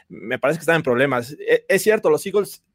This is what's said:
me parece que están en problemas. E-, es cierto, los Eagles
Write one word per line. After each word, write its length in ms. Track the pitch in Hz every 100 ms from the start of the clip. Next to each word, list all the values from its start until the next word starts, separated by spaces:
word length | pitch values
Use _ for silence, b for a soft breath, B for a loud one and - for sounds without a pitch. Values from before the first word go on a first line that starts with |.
| B
me 300 | 87 107 127
parece 200 | 135 165
que 40 |
están 140 | 156 165
en 60 |
problemas. 500 | 135 120 143 127 120 -
E-, 240 | - 160 -
es 140 | 190
cierto, 280 | 214 214 233
los 140 | 226 202
Eagles 360 | 202 190 - _